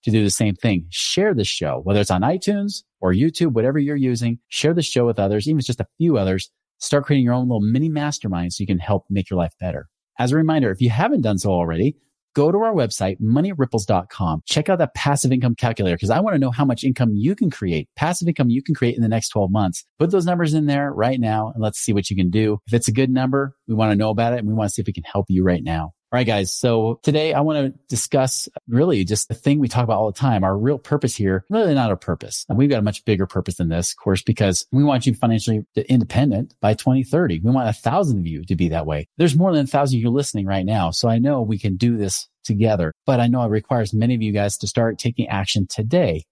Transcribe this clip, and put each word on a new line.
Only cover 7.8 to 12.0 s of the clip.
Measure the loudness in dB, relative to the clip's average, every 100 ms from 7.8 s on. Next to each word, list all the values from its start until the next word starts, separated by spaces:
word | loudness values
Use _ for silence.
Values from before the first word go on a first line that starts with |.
| 0
mastermind | -2 -4 -4 -4 -4 -4
so | -4
you | -2
can | -2
help | 0 -2 -2
make | -4 -2
your | -2
life | -2 -4
better. | -8 -8 -12 _ _ -4
As | 0
a | 2
reminder, | 2 2 0
if | 2
you | 0
haven't | 2 0 0
done | 0 0
so | 0
already, | 0 0 0 0 -2